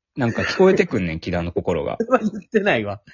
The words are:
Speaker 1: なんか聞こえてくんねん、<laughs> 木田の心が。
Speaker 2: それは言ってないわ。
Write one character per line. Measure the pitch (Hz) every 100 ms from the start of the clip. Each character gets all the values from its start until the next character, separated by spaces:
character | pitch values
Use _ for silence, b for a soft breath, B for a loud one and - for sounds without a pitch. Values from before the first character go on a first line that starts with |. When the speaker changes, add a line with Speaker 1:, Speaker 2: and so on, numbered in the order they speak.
| _
Speaker 1:
な | - 120
ん |
か | 107
聞 | 95 -
こ | 190
え |
て | 185 190
く | 113
ん | 87
ね |
ん、 | 80
<laughs> |
木 | -
田 | 87
の | 85
心 | - 92 85
が。 | 71 -
Speaker 2:
そ | 233
れ | 247
は |
言 | 214
っ | 214 -
て | 220
な | 196 127
い |
わ。 | 101 101 -